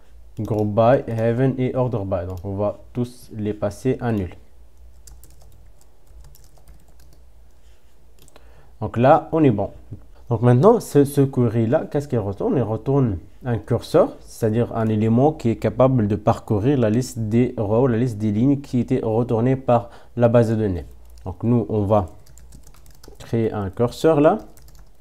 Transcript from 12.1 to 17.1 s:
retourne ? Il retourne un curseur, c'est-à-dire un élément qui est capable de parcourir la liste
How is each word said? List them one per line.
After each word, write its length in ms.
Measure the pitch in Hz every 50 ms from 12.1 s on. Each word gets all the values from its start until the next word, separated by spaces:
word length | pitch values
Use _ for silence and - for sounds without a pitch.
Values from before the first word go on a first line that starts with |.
| 127 113
retourne ? 380 | 98 101 98 - 190 240 214
Il 60 | 139
retourne 560 | 113 101 110 107 - 139 135 139 131 113 92 85 - - - - 120
un 140 | 123 117 104
curseur, 580 | - - 120 107 - - - 165 214 294 - -
c'est-à-dire 540 | - - - - 117 110 107 120 113 - -
un 140 | 113 110 110
élément 440 | 110 107 110 113 113 120 135 156
qui 180 | 156 - - 113
est 60 | 110
capable 520 | - - 110 107 120 127 131 131 120 104 101
de 80 | 110
parcourir 600 | 98 - - 117 - - - 110 101 101 135 147 127
la 100 | 113 107
liste 300 | 107 123 131 131